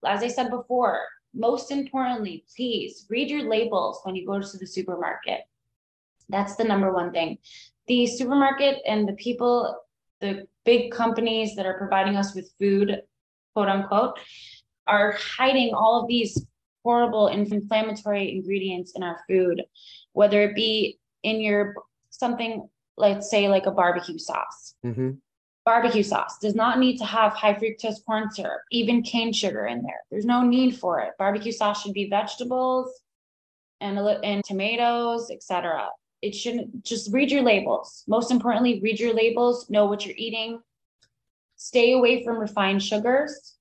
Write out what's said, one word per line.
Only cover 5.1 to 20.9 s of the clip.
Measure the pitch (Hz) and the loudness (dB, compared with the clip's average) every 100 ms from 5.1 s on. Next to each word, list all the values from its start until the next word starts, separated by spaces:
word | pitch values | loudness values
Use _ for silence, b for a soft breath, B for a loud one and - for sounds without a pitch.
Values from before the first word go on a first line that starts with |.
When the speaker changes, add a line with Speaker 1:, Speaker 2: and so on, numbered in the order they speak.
| - - - - _ _ _ _ _ _ _ _ | -6 -6 -8 -8 _ _ _ _ _ _ _ _
Speaker 1:
That's | 196 196 - | -4 -4 -2
the | |
number | 226 196 190 | 0 2 2
one | 185 175 | 0 -2
thing. | 175 165 - B B B _ - | -2 -4 -6 B B B _ -2
The | 247 240 | 2 2
supermarket | 240 247 277 277 269 277 277 - | 0 0 2 2 4 2 2 -2
and | 214 202 | 0 0
the | |
people, | 202 240 240 240 240 - - - _ _ _ | -2 -6 -2 2 2 0 -6 -14 _ _ _
the | 202 196 - _ | -8 -8 -10 _
big | - 233 240 | 2 4 2
companies | - 226 220 233 226 220 208 | -2 -2 0 -2 -2 -4 -4
that | 190 | -6
are | 185 | -4
providing | 196 196 196 202 | 0 0 2 0
us | 196 | -2
with | 185 180 _ | -6 -14 _
food, | 202 196 202 - - _ _ _ _ | 2 2 2 -2 -8 _ _ _ _
quote | - 196 | -2 0
unquote, | 196 196 202 254 - B B B B _ _ - | 0 2 0 0 -4 B B B B _ _ 0
are | 208 208 208 | 4 4 0
hiding | - - 262 269 240 | -6 0 2 4 2
all | 226 220 240 | 2 4 4
of | 233 | 2
these | 240 214 - - _ _ _ | 0 0 -4 -8 _ _ _
horrible | 233 240 240 214 208 | 0 2 4 4 2
inflammatory | 202 208 208 202 220 220 208 214 202 196 | 2 0 -2 0 0 0 -4 -4 -2 -2
ingredients | 190 185 196 190 180 180 - | -4 -4 -4 -4 -6 -10 -8
in | |
our | 180 170 - | -8 -8 0
food, | 185 180 170 - B B B B | 2 2 0 -6 B B B B
whether | - 208 208 | 4 4 6
it | 208 208 | 2 2
be | 220 220 190 | 0 0 0